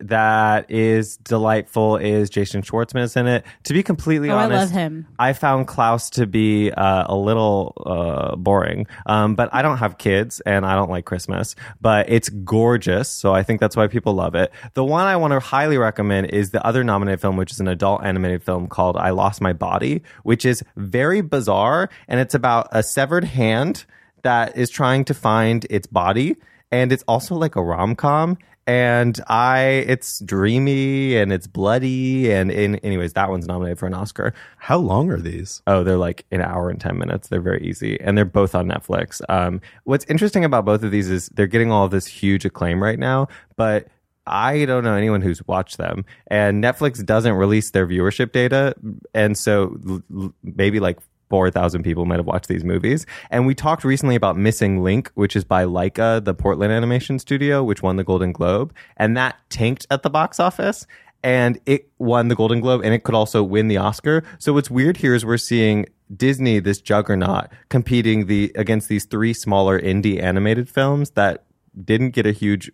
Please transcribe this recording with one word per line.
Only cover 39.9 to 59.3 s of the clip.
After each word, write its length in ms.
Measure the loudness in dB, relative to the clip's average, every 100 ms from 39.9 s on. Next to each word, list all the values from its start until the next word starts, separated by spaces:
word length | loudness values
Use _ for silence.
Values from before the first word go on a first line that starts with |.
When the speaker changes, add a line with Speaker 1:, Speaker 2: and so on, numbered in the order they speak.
| -2 0
Speaker 1:
interesting 380 | 0 0 2
about 200 | 2 2
both 180 | 2 0
of 80 | 0
these 200 | -2 0
is 180 | -4 -4
they're 120 | -2 2
getting 240 | 2 2
all 140 | 2
of 60 | 2
this 160 | 0 -4
huge 380 | -4 0 0
acclaim 380 | -2 -4 -2 0
right 160 | 0 -2
now, 300 | -2 -2 -2 -8 _ -2
but 320 | 0 0 -4 _ _ _ -6
I 380 | -2 0 0
don't 180 | 0 0
know 120 | 0
anyone 260 | 0 0 0
who's 240 | -2 -4 -4
watched 300 | -4 -4 -8
them. 280 | -8 -8 -10 -16 -4
And 360 | 0 2 2
Netflix 400 | 0 0 -2 -2
doesn't 300 | 0 2 2
release 360 | 2 4 2 2
their 160 | 0 0
viewership 460 | 2 0 0 -2
data. 420 | 2 2 2 0 -4 -12 -14 -6
And 220 | 0 0 2
so 380 | 2 2 0 -4 -8
l-, 140 | -8 -8 -10
l-, 180 | -10 -10
maybe, 380 | -12 0 0 2
like, 180 | 0 -2 -12 _ _
four 220 | 2 2
thousand 320 | 2 0 0
people 220 | -2 -2
might 160 | -2 -2
have 60 | -2
watched 200 | -4 -2
these 160 | -4
movies. 420 | -2 -2 0 -2 -4 -18 -4
And 160 | 0 0
we 60 | 0
talked 260 | -2 0
recently 320 | 0 0 2
about 220 | 2 0 2
Missing 480 | 0 2 2 2
Link, 260 | 2 0 -2
which 200 | -2 0
is 80 | 0
by 220 | 0 2
Laika, 600 | 2 0 -2 0 0 2
the 100 | -2
Portland 380 | -2 -2 0 0
animation 460 | 0 0 -2 -2 -6
studio, 460 | -2 -2 0 0
which 180 | 0 -2
won 140 | -2 -2
the 80 |
Golden 260 | 0 0 0
Globe. 420 | 0 0 0 -2 -10 -20 -2
And 200 | 0 2
that 180 | 0